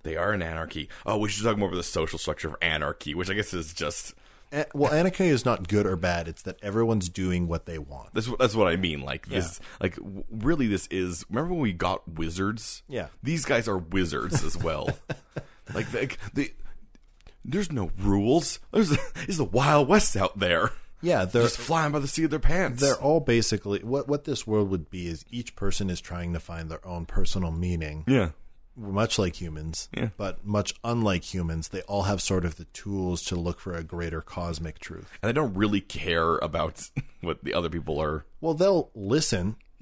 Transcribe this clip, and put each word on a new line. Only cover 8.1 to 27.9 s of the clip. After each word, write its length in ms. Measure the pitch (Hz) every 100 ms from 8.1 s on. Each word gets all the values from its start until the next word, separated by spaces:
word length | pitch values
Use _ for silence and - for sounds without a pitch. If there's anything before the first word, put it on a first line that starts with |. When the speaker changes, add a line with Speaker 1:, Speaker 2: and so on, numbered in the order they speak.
Speaker 1:
That's 140 | - 113
wh-, 100 | 110
that's 160 | 123
what 140 | 110 95
I 80 | 87
mean. 240 | 90 76
Like, 280 | 67 67 -
this, 300 | 95 87 -
Speaker 2:
Yeah. 80 | - -
Speaker 1:
like, 160 | 95 -
w-, 280 | - 98 -
really, 360 | 110 117 160 120
this 200 | 98 -
is, 340 | 95 90 87 -
remember 240 | 110 165
when 80 | 175
we 100 | 123
got 340 | 87 90 95 -
wizards? 760 | 80 82 87 98 113 - - -
Speaker 2:
Yeah. 200 | 120 78 -
Speaker 1:
These 240 | 135 165 127
guys 200 | 123 110
are 120 | 95
wizards 640 | 82 95 85 73 58 -
as 140 | 78 -
well. 320 | 82 76 -
Speaker 2:
<laughs> 40 | - - - - - - - -
Speaker 1:
Like, 160 | - -
they, 160 | - 131 - -
they, 160 | - 143 - - - - - _ _ - -
there's 280 | - 165 202
no 180 | 139 90 92
rules. 600 | 101 101 104 160 - - -
There's, 200 | - 196
<laughs> 240 | 147 - - -
it's 100 | 180
the 60 |
Wild 440 | 110 104 139 151 135
West 280 | 208 - 101
out 220 | 95 101
there. 320 | 92 85 107 - - -
Speaker 2:
Yeah, 240 | 165 151
they're 180 | 90 117
Speaker 1:
Just 160 | 117 -
flying 340 | - 165 151
by 60 | 147
the 60 | 139
seat 160 | -
of 60 | 160
their 80 | 156
pants. 420 | - 170 190 123
Speaker 2:
they're 140 | 139 127
all 200 | 139 160
basically, 600 | 139 117 104 107 101 101
what, 240 | 110 139 139
what 160 | 143
this 220 | 143 127 -
world 240 | 107 101
would 200 | 92 78
be 160 | 92 87
is 160 | 80 -
each 260 | 120 117 -
person 320 | - - 98
is 100 | 87
trying 320 | - 87 87
to 60 | 85
find 280 | - 82 80
their 160 | 80 92
own 200 | 87 82
personal 440 | - - 98 87
meaning. 540 | 80 90 87 78